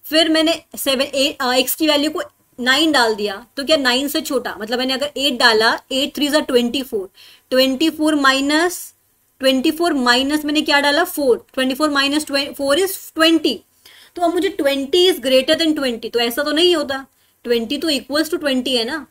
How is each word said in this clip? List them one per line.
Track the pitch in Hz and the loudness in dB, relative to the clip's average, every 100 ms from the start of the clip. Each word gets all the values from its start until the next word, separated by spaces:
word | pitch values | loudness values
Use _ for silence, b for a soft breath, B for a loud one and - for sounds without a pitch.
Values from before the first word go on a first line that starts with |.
| - | -2
फिर | 311 330 | 0 2
मैंने | 320 320 330 - 226 | 2 2 -2 -6 -8
सेवन | - 262 | -2 -2
ए-, | 285 277 277 311 | -2 0 -2 -2
अ, | 254 254 | -2 0
x | 262 - | 0 0
की | 311 | 0
वैल्यू | 294 294 | 2 0
को | 302 285 _ _ - | -4 -10 _ _ -6
नाइन | 247 262 320 | 0 2 2
डाल | 277 226 214 | 2 2 0
दिया | 208 196 240 - | -4 -6 -12 -10
तो | 277 | 0
क्या | 311 | 2
नाइन | 262 247 285 | 2 0 0
से | 320 | -4
छोटा, | - 262 233 175 | -2 -4 -4 -8
मतलब | 208 247 | -6 -4
मैंने | 262 | -2
अगर | 262 285 - | -2 -4 -2
एट | 277 247 | -2 2
डाला, | 254 220 220 262 _ | 4 4 4 0 _
एट | 262 285 - | -4 -2 -2
थ्री | 285 | 0
सा | 294 | 0
ट्वेंटी | 294 254 240 277 | 2 2 2 -2
फ़ोर, | 254 214 185 B B B _ | -4 -6 -8 B B B _
ट्वेंटी | 254 262 262 320 | 2 2 2 0
फ़ोर | - 302 311 | 0 0 2
माइनस, | 277 269 277 302 349 349 - _ _ _ _ _ | 2 2 2 2 0 -2 -14 _ _ _ _ _
ट्वेंटी | 262 262 262 | 0 2 0
फ़ोर | 311 339 | 0 0
माइनस | 294 247 240 269 302 294 | 0 2 2 2 -2 0
मैंने | 302 | -2
क्या | 302 285 | 2 2
डाला | 285 285 | 2 2
फ़ोर, | 349 - 277 220 - | 0 0 2 0 0
ट्वेंटी | - 262 262 | -4 -2 0
फ़ोर | 302 | 0
माइनस | 285 277 294 302 | 0 0 -2 -2
ट्वेंटी | 277 285 | -4 -4
फ़ोर | - 277 285 | -6 0 2
is | 381 - - - | 0 -4 -12 0
ट्वेंटी। | 320 330 302 214 _ _ B B B - | 2 4 0 -4 _ _ B B B -4
तो | |
अब | 349 | -2
मुझे | 349 381 | 0 -2
ट्वेंटी | - 285 277 269 359 370 | 0 -2 -2 0 2 2
is | 359 | 2
greater | 247 262 262 311 | 2 2 2 0
than | 330 302 | 2 0
ट्वेंटी, | 269 226 226 | -2 -4 -4
तो | 233 | -2
ऐसा | 233 247 | -2 -2
तो | 294 | -2
नहीं | 294 359 339 | 2 2 2
होता, | 269 269 269 _ _ _ 240 | -2 -6 -10 _ _ _ -4
ट्वेंटी | 240 226 285 | -2 -2 -4
तो | 330 | -2
equals | 277 208 285 311 | -4 -2 -2 -2
to | 339 | -2
ट्वेंटी | 294 262 254 254 | -2 -2 0 -2
है | 226 | -2
ना। | 311 262 | -6 -12